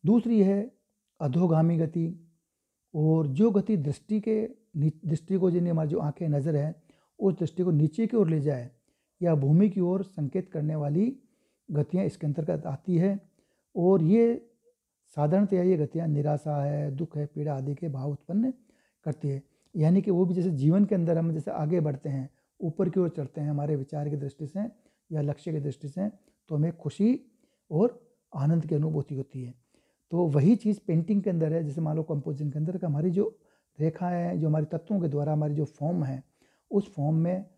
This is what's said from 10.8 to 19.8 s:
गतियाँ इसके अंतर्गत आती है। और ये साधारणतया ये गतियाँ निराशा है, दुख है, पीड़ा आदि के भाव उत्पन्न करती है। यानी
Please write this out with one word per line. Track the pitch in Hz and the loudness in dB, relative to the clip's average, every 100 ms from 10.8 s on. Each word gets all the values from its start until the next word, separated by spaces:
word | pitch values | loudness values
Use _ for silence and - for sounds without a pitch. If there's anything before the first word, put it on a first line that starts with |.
| 143 151 226 277 _ _ _ _ _ | -2 0 0 -2 _ _ _ _ _
गतियाँ | 147 - 180 190 | -2 0 0 -2
इसके | - 151 | -4 -4
अंतर्गत | 147 160 156 156 | -4 -2 -4 -4
आती | 139 - 170 | -8 -2 2
है। | 190 196 _ _ _ _ _ 214 | 2 -2 _ _ _ _ _ 0
और | 175 190 | 4 4
ये | 160 220 233 233 - _ _ _ _ _ _ - | 6 6 4 2 -8 _ _ _ _ _ _ -2
साधारणतया | 151 185 202 185 | 2 2 2 2
ये | 180 175 | 2 2
गतियाँ | 147 165 165 | 0 -2 -2
निराशा | 147 147 147 156 147 | 0 0 -2 -2 -4
है, | 143 147 147 | -2 -4 -4
दुख | 135 160 147 | -6 -6 -6
है, | 147 | -8
पीड़ा | - 151 139 | -6 -6 -4
आदि | 135 139 | -6 -6
के | 170 | -6
भाव | 131 139 | -6 -6
उत्पन्न | 143 - 190 247 254 _ _ _ _ | -8 -4 -2 -2 -4 _ _ _ _
करती | 156 - 147 | -8 -6 -4
है। | 139 - _ _ | -6 -10 _ _
यानी | 175 | 0